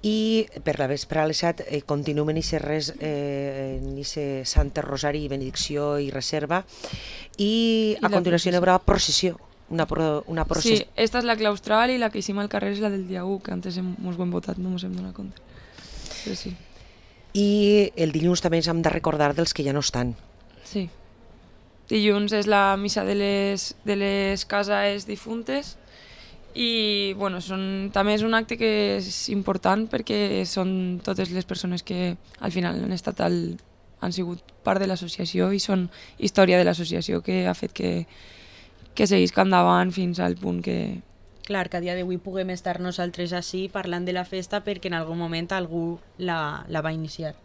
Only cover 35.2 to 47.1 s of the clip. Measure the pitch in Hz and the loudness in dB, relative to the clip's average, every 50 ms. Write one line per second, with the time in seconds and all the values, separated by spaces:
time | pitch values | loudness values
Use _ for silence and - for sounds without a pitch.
35.2 | 180 165 - 180 180 190 202 196 - - 196 190 180 180 - - - - - - | -6 -2 0 2 2 2 2 0 0 0 0 0 0 -2 -6 -14 -20 -20 -8 -2
36.2 | - 202 - - 190 180 180 180 180 175 175 165 175 165 170 175 165 - 175 175 | -2 2 6 6 6 8 8 6 6 6 4 2 -2 -2 -2 -4 -2 -2 -2 -2
37.2 | 165 - 185 185 180 180 185 - - 185 - - 190 180 175 175 170 - - - | 0 0 0 0 2 0 0 -2 -4 -8 -6 -2 -2 -2 0 -2 -4 -6 -12 -20
38.2 | - - - - - - - - - - - - - - - - 220 180 196 185 | -20 -20 -20 -20 -20 -20 -20 -20 -20 -20 -20 -20 -20 -14 0 2 4 4 6 4
39.2 | 180 175 - 196 190 190 190 180 175 180 180 175 180 185 180 190 185 175 175 175 | 4 4 4 4 4 6 6 6 6 6 6 4 4 2 0 -2 -2 -2 -2 0
40.2 | 180 180 180 180 190 180 175 175 170 185 175 175 170 - - 180 - - - - | 0 -2 -2 -2 -4 -4 -4 -2 -2 -2 -2 -2 -2 -4 -6 -8 -12 -16 -20 -20
41.2 | - - - - - - 202 190 180 175 - 175 175 175 175 180 180 180 180 180 | -20 -20 -20 -20 -10 -6 -4 -4 -4 -2 -4 -4 -4 -4 -4 -4 -4 -4 -4 -6
42.2 | - 196 185 190 185 185 185 180 - 185 175 175 180 180 175 - 175 175 175 - | -6 -6 -4 -4 -4 -4 -6 -6 -4 -4 -4 -2 -4 -4 -4 -4 -4 -6 -4 -6
43.2 | 175 170 180 180 175 - - 185 190 190 - 196 180 180 175 175 180 180 180 180 | -6 -4 -4 -4 -6 -4 -6 -6 -6 -4 -6 -6 -4 -4 -4 -4 -2 -2 -2 -4
44.2 | 180 180 - 185 185 - - 208 202 208 202 185 - 185 175 165 160 160 165 170 | -4 -4 -6 -8 -6 -4 -6 -4 -4 -4 -6 -4 -4 -4 -4 -2 -4 -4 -4 -4
45.2 | 170 165 165 165 170 170 190 190 180 160 165 170 165 170 170 170 - - - - | -4 -2 -2 -4 -2 -2 -2 -4 -2 -2 -4 -4 -2 -4 -6 -8 -12 -20 -12 -6
46.2 | 180 180 170 165 156 147 151 - - 170 160 160 151 160 160 160 160 151 | -4 -2 -2 -2 -2 -4 -6 -8 -10 -6 -6 -4 -2 -2 -4 -4 -6 -8